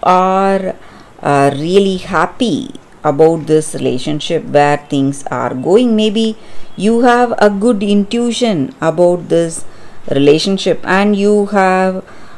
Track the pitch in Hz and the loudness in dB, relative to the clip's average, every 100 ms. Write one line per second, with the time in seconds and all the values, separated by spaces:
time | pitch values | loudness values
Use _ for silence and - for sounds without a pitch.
0 | - 180 185 190 196 196 185 - - - | 0 2 2 2 0 0 -4 -10 -14 -20
1 | - - - 143 139 135 156 190 196 185 | -20 -8 -2 2 2 0 0 2 2 -2
2 | - 175 180 - 240 147 - - - - | -4 -2 -2 -2 -2 -2 -4 -12 -20 -6
3 | 151 143 160 165 143 156 151 143 127 127 | -2 4 4 4 0 0 0 -4 -4 -2
4 | - 151 - 165 - 147 143 147 - 143 | -4 -6 -4 -4 0 2 2 0 -2 -2
5 | 135 139 - 123 123 127 131 196 247 220 | -2 -2 -6 -4 -4 -4 2 2 4 2
6 | 214 208 220 220 - - - - 190 233 | 0 0 -2 -4 -8 -6 -6 -2 0 2
7 | 254 240 240 - 208 196 220 220 202 202 | 4 2 2 2 2 2 0 0 2 0
8 | 202 233 240 226 233 185 131 - 160 160 | 0 -2 -2 -2 0 0 -2 -4 -2 2
9 | 175 175 160 165 170 165 - - - - | 2 2 0 0 0 -4 -8 -10 -14 -10
10 | - 135 143 156 202 190 - 165 - 185 | -4 2 4 4 2 -2 0 -2 0 0
11 | 202 202 202 208 202 202 190 185 185 190 | 2 2 2 2 2 0 2 2 0 -2
12 | - - - | -10 -16 -16